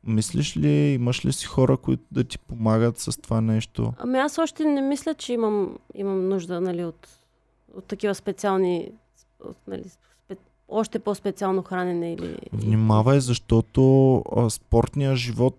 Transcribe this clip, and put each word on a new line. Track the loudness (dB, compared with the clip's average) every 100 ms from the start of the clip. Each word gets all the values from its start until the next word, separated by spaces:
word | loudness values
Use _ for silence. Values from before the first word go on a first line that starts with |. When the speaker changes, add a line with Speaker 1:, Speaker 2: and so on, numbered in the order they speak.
Speaker 1:
мислиш | -2 -2 0 -2 -2 0
ли, | 2
имаш | 2 2 0 0 -2 -2
ли |
си | -4 -4
хора, | 2 2 2
които | 0 -4 -4
да | -4
ти | -4 -6
помагат | -12 -2 2 2 2 0
с | -6 -8
това | -4 -2
нещо? | 0 0 -2 -4 -6 -4
Speaker 2:
Ами | -4 -2
аз | -2 -2
още | -4 -2 -2
не | 0
мисля, | -2 -4 -4
че | -8 -6
имам, | -2 0 0 -2 -6 -16 -8
имам | -4 -2 -2
нужда, | -4 -4 -4
нали, | -4 -4 -8
от, | -10 -20 _ _ _ _ _ _ -18
от | -12
такива | -4 -4 -4
специални, | -6 -4 -2 0 0 -2 -6 -14 _ _ _ _
от, | -20 -18 -12
нали, | -12 -12 _ _ _ -18 -18 _ _ -8
още | -4 -4 -4
по-специално | -4 -4 -4 -4 -2 -2
хранене | -2 -4 -2 -2 -4
или, | -6 -8
или | -10 -10
Speaker 1:
Внимавай, | -4 0 2 4 4 6 4
защото, | 4 -2 2 2 2 4 6 8 6 4 0 0
а, | 0
спортният | -2 0 2 2 0 0 0
живот | -2 0 0